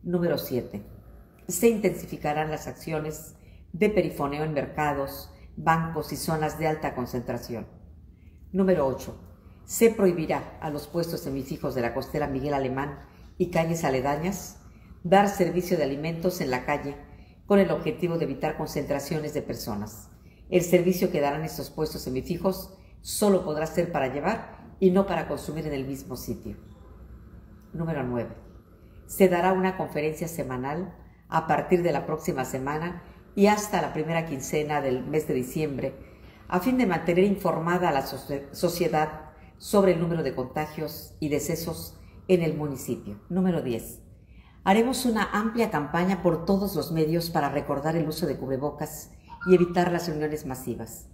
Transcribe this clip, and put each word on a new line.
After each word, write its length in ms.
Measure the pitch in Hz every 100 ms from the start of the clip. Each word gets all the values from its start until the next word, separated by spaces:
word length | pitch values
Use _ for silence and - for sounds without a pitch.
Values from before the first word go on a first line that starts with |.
Número 340 | - 175 170 143
siete, 500 | - 127 - 104 - - - - - - -
se 200 | - 233
intensificarán 840 | 220 196 165 - 156 151 151 156
las 160 | 151 -
acciones 680 | 131 - 160 156 151 - - - - -
de 180 | 165 208
perifoneo 540 | 202 156 - 139 147
en 100 | 156
mercados, 800 | 147 127 - 151 139 139 - - - - -
bancos 560 | 160 165 165 160 151
y 40 | 143
zonas 400 | - 156 151 -
de 100 | 156
alta 260 | 156 143
concentración. 720 | 127 123 127 120 120 - 117 101 - - - - - - - -
Número 340 | 185 190 175 135
ocho, 340 | 123 - - - - - -
se 260 | - - 226
prohibirá 680 | 220 196 165 156 143 - -
a 80 | 160
los 160 | 147 -
puestos 340 | 170 165 160
semifijos 540 | 143 135 131 156 147
de 80 | 127
la 120 | 117
costera 340 | 135 127 151 143
Miguel 260 | 135 143
Alemán 460 | 139 131 131 147 - - - - -
y 120 | 175
calles 320 | 170 165 165
aledañas 760 | 147 131 131 147 175 202 - - - - - -
dar 260 | 170 190 202
servicio 480 | - 170 175 - 175
de 60 |
alimentos 580 | 139 139 160 165 175 175
en 100 | 139
la 140 | 127
calle 320 | - 143 139 143 - - - -
con 140 | - 202
el 140 | 175
objetivo 460 | 160 160 156 175 165
de 60 |
evitar 320 | 143 135 151 151
concentraciones 800 | 156 - 139 143 - 156 147
de 80 | 143
personas. 680 | 131 123 - 104 107 - - - - - -
El 140 | 180
servicio 480 | 170 175 170 185 180
que 100 | 156
darán 240 | 143 147
estos 260 | 156 - 139
puestos 320 | - 156 -
semifijos 760 | - 127 131 170 175 185 - - - -
solo 440 | - - 208 190
podrá 220 | 151 151 156
ser 240 | - 170
para 220 | 160 131
llevar 640 | 139 160 220 - - - -
y 140 | 190
no 140 | 185 190
para 200 | 165 156
consumir 400 | 143 - 151 151
en 80 |
el 120 | 139 131
mismo 280 | 135 - 123
sitio. 400 | - 117 107 101 - - - - - - - - - - -
Número 300 | 160 165 151
nueve, 320 | 127 120 110 - - - - - - - -
se 220 | - 185
dará 240 | 175 180
una 240 | 190 185 185
conferencia 520 | 147 151 156 156 165
semanal 680 | - 131 127 131 156 185 - - - -
a 120 | 160 -
partir 360 | 156 156 180
de 100 | 170
la 120 | 139
próxima 400 | 135 156 - 143
semana 580 | 127 135 131 151 170 175 - - -
y 120 | - 202
hasta 340 | 208 - 185
la 140 | 151
primera 320 | 160 156 165 160
quincena 560 | 135 - 156 147 147
del 200 | 135 127 123
mes 200 | 151 151
de 60 |
diciembre, 600 | 131 123 160 156 135 147 - - - - - -
a 140 | 180
fin 160 | 254 254
de 80 |
mantener 400 | 226 165 170 175
informada 640 | 202 196 175 160 165 180 175
a 40 |
la 100 | 139
socie-, 440 | 131 135 - 143 -
sociedad 760 | - 175 - 160 156 156 - - - - -
sobre 360 | - 202 196
el 80 | 165
número 220 | 170 170
de 120 | 135
contagios 840 | 135 127 - 151 - 151 - - -
y 100 | 151
decesos 680 | 143 - 160 - 160 - - - - -
en 140 | 180
el 120 | 160
municipio. 680 | 143 151 131 - 117 - 101 -
Número 320 | 175 185 165
diez, 400 | 127 113 - - - - - - - -
haremos 440 | - 202 240 247 247
una 180 | 220
amplia 460 | 196 208 220 226 220
campaña 520 | 151 143 170 180 190
por 220 | 180 160
todos 320 | 165 196 202 -
los 160 | 170
medios 380 | 165 156 170 165
para 180 | 160 143
recordar 480 | 139 139 139 151 165
el 100 | 156
uso 200 | 143 170
de 100 | 131
cubrebocas 760 | 131 131 143 - 156 - - - - - 180
y 80 |
evitar 360 | 180 175 175 175
las 180 | 170 165
reuniones 360 | 151 151 151
masivas. 640 | 131 131 - 110 113 - -